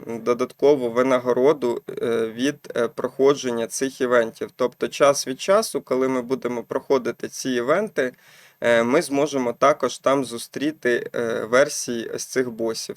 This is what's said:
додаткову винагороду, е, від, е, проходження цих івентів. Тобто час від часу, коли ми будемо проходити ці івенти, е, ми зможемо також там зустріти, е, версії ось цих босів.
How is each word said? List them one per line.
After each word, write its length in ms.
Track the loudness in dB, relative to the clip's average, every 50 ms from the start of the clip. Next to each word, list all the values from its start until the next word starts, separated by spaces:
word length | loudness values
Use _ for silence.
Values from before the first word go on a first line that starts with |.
| -12
додаткову 840 | -10 -10 -6 -2 -2 0 0 -2 -6 -2 2 4 4 4 4 2 -2
винагороду, 920 | 0 2 2 2 2 2 2 0 2 4 4 4 4 2 0 -2 -2 -4 -8 -10 -8 -6
е, 240 | -4 -2 -2 -2 -2
від, 460 | -4 -4 -2 -2 -4 -4 -4 _ -8 -4
е, 120 | -2 -2 -2
проходження 800 | -4 -6 -6 -6 0 4 4 4 4 4 0 -4 -2 -2 -4
цих 340 | -4 -4 -4 -4 -4 -2 -2
івентів. 500 | 0 2 4 2 2 2 -4 -10 -12 -10 _
Тобто 320 | -4 -4 -2 -2 -4 -6 -6
час 400 | 0 2 4 4 4 2 -2 -8
від 120 | -8 -6
часу, 400 | 0 2 2 2 2 0 -6 -6
коли 280 | -4 -2 -2 0 0 0
ми 140 | 0 -2
будемо 400 | -2 -2 -4 -4 -4 -6 -6 -6
проходити 680 | -6 -4 -6 -4 0 2 0 2 2 -2 -6 -6 -10 -12
ці 220 | -10 -8 -4 -2
івенти, 600 | -2 -2 2 2 2 0 0 -2 -2 -4 -4 -4 -6 _ _ -20 -20 -20 -20 -20 _ -2
е, 220 | 2 4 4 4
ми 200 | 4 4 2 2
зможемо 500 | 2 0 0 0 0 0 0 -2 -2 -2
також 460 | 0 2 4 4 4 2 0 -4 -4 -2
там 260 | 0 0 2 0 0
зустріти, 840 | -4 -8 -12 -12 -10 -8 -4 -4 -4 -4 -2 0 0 0 0 -2 -4 -6
е, 300 | -4 -4 -2 -4 -4 -2
версії 640 | 2 4 4 4 2 0 -8 -6 -6 -6 -6 -6 -8 -8
ось 100 | -10 -10
цих 260 | -6 -2 -2 -2 -2
босів. 460 | -4 -4 -4 -4 -4 -6 -8 -10 -12